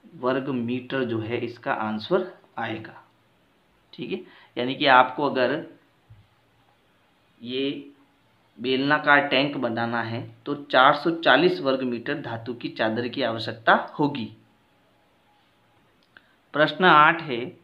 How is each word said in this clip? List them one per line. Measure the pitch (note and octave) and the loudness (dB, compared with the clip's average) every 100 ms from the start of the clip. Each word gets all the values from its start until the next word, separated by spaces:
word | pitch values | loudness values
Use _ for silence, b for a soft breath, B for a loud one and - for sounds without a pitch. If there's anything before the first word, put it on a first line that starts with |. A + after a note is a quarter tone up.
| - | -20
वर्ग | - B2+ C3+ C3+ | -6 -4 -2 -4
मीटर | B2+ A#2 B2 - C3+ | -4 -4 -6 -6 -6
जो | A#2 A2+ | -4 -4
है | G#2+ A#2 | -4 -6
इसका | A2+ - C#3 | -6 -8 -6
आंसर | - A2 G#2+ - F#3+ - - _ - | -4 -4 -6 -2 -2 -2 -12 _ -10
आएगा, | A2+ A2 A2+ - _ _ _ _ _ _ _ _ _ | -8 -8 -12 -20 _ _ _ _ _ _ _ _ _
ठीक | - B2 | -14 -10
है। | - B B B - | -10 B B B -6
यानी | B2 | -6
कि | C3 D3 | 0 6
आपको | B2+ C3 - C#3+ | 6 6 0 -2
अगर | B2 B2 D3+ - - _ _ _ - _ _ _ _ _ _ _ _ _ _ _ _ | 0 0 -2 -6 -20 _ _ _ -20 _ _ _ _ _ _ _ _ _ _ _ _
ये | A#2 B2+ C3+ D3 C#3 _ _ _ _ _ _ - | -8 -4 -4 -6 -14 _ _ _ _ _ _ -8
बेलनाकार | B2 C3 C#3 D3+ D3+ C#3+ C#3 | -2 0 2 2 4 4 4
टैंक | C3 C#3+ C#3+ | 0 0 -4
बनाना | A#2+ A2+ A#2 A#2 | -4 -4 -4 -4
है | A2+ A#2 A#2 - - | -6 -8 -10 -14 -10
तो | C#3+ - | -10 0
चार | C3 C3+ | 6 6
सौ | D3 E3+ E3 | 4 -2 0
चालीस | D3+ C3 F3 F3+ | 2 4 4 2
वर्ग | C3+ C3 | -2 -2
मीटर | B2+ A#2+ B2+ D3+ | -4 -6 -6 -8
धातु | A#2+ A#2 B2+ | -8 -10 -10
की | A#2 D3+ | -10 -10
चादर | - A2+ A2+ B2 | -2 -2 -2 -4
की | C#3 | -4
आवश्यकता | A#2+ A2+ A2 A2+ - G#3 - | -4 -4 -8 -2 2 2 0
होगी। | - C#3+ C3 G#2+ - _ _ _ _ _ _ _ _ _ _ _ _ _ _ _ _ _ b b b _ | -2 -2 -2 -10 -14 _ _ _ _ _ _ _ _ _ _ _ _ _ _ _ _ _ b b b _
प्रश्न | C#3+ D3+ D3+ | 0 0 4
आठ | F#3 D3+ D#3 E3 | 6 8 6 4
है | D3 A#2 C3 - | -4 -6 -8 -14